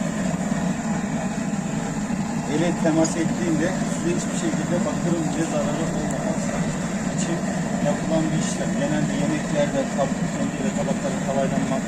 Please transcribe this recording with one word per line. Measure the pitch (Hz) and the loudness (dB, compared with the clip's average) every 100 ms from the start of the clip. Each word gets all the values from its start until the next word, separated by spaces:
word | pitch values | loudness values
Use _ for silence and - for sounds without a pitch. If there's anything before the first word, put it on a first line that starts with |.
| - - 185 - - - 180 - 226 214 - 214 - - - - - - - - - - - - - | -2 0 0 0 0 0 0 0 -2 -2 -2 -2 -2 -2 -2 -2 -2 -2 -4 -2 -2 -2 -2 -2 -2
Ele | 147 175 175 | 0 2 2
temas | 180 156 160 - | 2 4 2 2
ettiğinde | 160 - 175 160 175 - - | 0 0 2 2 2 0 0
size | - 170 349 | 0 0 0
hiçbir | - - | 0 -2
şekilde | 330 302 302 175 - | 0 0 0 0 0
bakırın | - 170 170 160 | 0 0 0 0
bile | - 160 | 0 0
zararı | - - - - - | 0 0 0 0 0
olmaması | - - - - - - - - - 202 - - | -2 0 0 0 0 0 -2 -2 -2 -2 -2 0
için | - 170 - 185 - - 196 | 0 0 0 0 0 0 0
yapılan | 190 - 160 160 | 0 2 2 2
bir | 156 - | 2 0
işlem. | - - 226 | 0 0 0
Genelde | 285 - - - | 2 2 2 2
yemeklerde | 277 151 - - - 269 269 - | 0 0 0 0 2 2 0 0
tab-, | 269 - - | 0 0 -2
tencere, | - - - - - | 0 -2 0 -2 0
tabakların | - - - - - | 0 0 0 -2 0
kalaylanma | 135 135 139 - - | 0 2 2 0 0